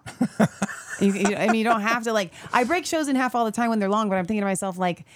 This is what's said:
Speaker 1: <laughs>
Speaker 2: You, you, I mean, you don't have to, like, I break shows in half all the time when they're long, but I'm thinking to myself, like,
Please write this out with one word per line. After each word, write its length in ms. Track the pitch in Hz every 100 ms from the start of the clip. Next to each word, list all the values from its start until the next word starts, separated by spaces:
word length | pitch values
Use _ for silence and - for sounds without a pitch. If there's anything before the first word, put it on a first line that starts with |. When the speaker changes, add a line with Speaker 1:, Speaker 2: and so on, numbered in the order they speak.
| - - 240 -
Speaker 1:
<laughs> 80 | 196 - 196 - - -
Speaker 2:
You, 140 | 202
you, 220 | 196 202 196
I 120 | 196
mean, 80 | 226
you 80 |
don't 180 | 220 226
have 220 | 208 240
to, 100 | 226
like, 180 | 220 180 - -
I 100 | 240
break 220 | 240 349 -
shows 220 | 320 285
in 80 | 262
half 180 | 254
all 100 | 240
the 80 | 220
time 200 | 214 233
when 80 | 220
they're 100 | 196
long, 180 | 208 214
but 80 | 190
I'm 80 | 180
thinking 160 | 214
to 40 | 202
myself, 320 | 190 196 180
like, 260 | 180 170 -